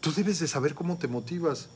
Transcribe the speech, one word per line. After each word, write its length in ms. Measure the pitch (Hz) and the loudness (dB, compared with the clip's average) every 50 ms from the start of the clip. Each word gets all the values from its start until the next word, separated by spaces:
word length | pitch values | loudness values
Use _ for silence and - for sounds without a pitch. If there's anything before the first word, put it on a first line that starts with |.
| - | 0
Tú 100 | 160 151 | 0 2
debes 260 | 175 208 196 202 160 | 2 2 2 2 2
de 60 | 165 | 0
saber 280 | 143 - 143 127 151 147 | 0 0 2 2 0 0
cómo 240 | - 170 170 180 175 | 0 -2 -2 -2 0
te 100 | - 123 | -2 -2
motivas. 600 | 120 123 113 120 165 175 170 160 135 - - - - | -2 -2 -4 -4 -4 0 0 0 0 0 -6 -14 -18